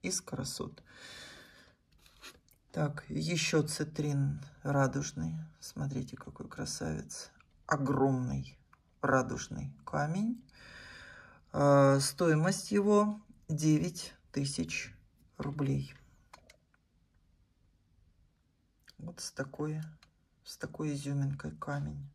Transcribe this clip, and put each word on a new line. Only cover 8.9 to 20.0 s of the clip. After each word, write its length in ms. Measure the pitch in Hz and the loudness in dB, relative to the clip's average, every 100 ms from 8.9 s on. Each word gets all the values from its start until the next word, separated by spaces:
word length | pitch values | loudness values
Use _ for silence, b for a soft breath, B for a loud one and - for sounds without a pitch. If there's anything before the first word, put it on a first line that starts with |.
| _ | _
радужный 760 | - 131 123 - - - 139 - | 2 2 2 -4 -6 -8 -8 -10
камень. 560 | - 151 147 180 220 247 - B B B B B B B B B _ | -4 -2 0 0 0 -2 -8 B B B B B B B B B _
А, 460 | - 143 143 139 139 | 2 6 10 10 8
стоимость 720 | 139 - 170 156 170 196 - | 4 2 4 6 4 0 0
его 500 | 202 202 208 208 208 - - - | 2 6 6 6 0 -10 -20 -4
девять 640 | 151 156 151 175 - - - _ | 0 4 4 2 -4 -12 -16 _
тысяч 640 | - 139 - - - - - _ _ _ _ | -4 -2 -2 -4 -4 -8 -14 _ _ _ _
рублей. 540 | 143 143 139 139 139 - - - _ - - - _ _ _ _ _ _ _ _ _ _ _ _ _ _ _ _ _ _ _ _ _ _ _ - | -6 -2 0 0 -2 -12 -20 -20 _ -20 -20 -20 _ _ _ _ _ _ _ _ _ _ _ _ _ _ _ _ _ _ _ _ _ _ _ -14
Вот 200 | 160 175 | -14 -10
с 140 | - | -12
такой, 480 | - 139 - 151 156 156 - | -8 -8 -4 -4 -4 -8 -14